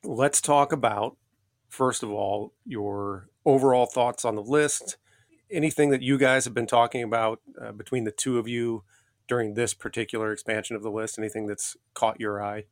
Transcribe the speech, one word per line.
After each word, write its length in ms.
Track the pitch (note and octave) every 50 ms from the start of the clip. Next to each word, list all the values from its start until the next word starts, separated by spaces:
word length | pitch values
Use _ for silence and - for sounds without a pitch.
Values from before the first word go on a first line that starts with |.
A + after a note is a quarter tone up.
| _
Let's 360 | - C3 A2+ C3 C#3+ C#3+ -
talk 320 | - - D3 C#3+ C#3+ C#3
about, 460 | - D3 A#2+ A#2 G#2+ G2+ G#2 A#2+ - _ _ _ _ _ _ _ _ _ _ _
first 360 | - - C3 B2+ A#2 - -
of 80 | A2
all, 420 | G#2 G#2 G2+ G2 G2 G#2 G#2 - _ _ _
your 680 | A#3+ C3 A2 G2+ G#2 G2+ G2+ G2+ G2+ G2+ F#2+ F#2+ _ _ _ _
overall 440 | D#3+ C3+ C#3 B2+ C#3 B2+ B2+ B2 A#2+
thoughts 360 | - B2+ A#2+ A#2+ A#2+ - -
on 120 | A#2+ G#2+
the 80 | G#2+ G2+
list. 540 | A2+ C#3 D3+ D3+ D3 - - - - - _ _ _ _ _ _ _ _ _ _ _
Anything 400 | G#3 E3+ D3+ D#3+ D3+ - D3+ C#3+
that 140 | C#3 B2+ B2
you 140 | B2+ C#3 C3+
guys 260 | C3+ C3 C3 C3 B2+
have 80 | B2 A2
been 140 | A#2+ A2+ G#2+
talking 340 | - A#2+ A#2 A#2 - C3
about, 380 | A#2+ A2 A2 A#2 A2+ A2 A2+ A2+ _ - - -
uh, 120 | - A2+
between 320 | G#2+ G#2 G#2+ - - B2+ A2+
the 80 | A2
two 260 | G#2+ - - C3 B2 A#2+
of 100 | A2 A2+
you 360 | A#2+ A#2+ A#2+ A#2 A2+ A2 - _ _ _ _ _ _ _ _ -
during 280 | B2 A#2+ A#2 G#2+ G#2
this 180 | A2 A#2+ A2 -
particular 580 | _ - A2+ - - A2+ - - A2+ A2 G#2+
expansion 440 | G#2+ - - - A2 G#2+ A2 - A#2+
of 80 | G#2+ G#2
the 80 | A2+
list? 260 | G#2 A2 A2 A2+ - -
Anything 300 | G#2+ A2 G#2 A2 G#2+ G#2
that's 280 | G#2 - - - - _ _ _ _
caught 240 | - - A2 A2 -
your 240 | A2+ G#2+ G#2 G2+ G#2
eye? 220 | G2+ G#2 G#2+ G#2 _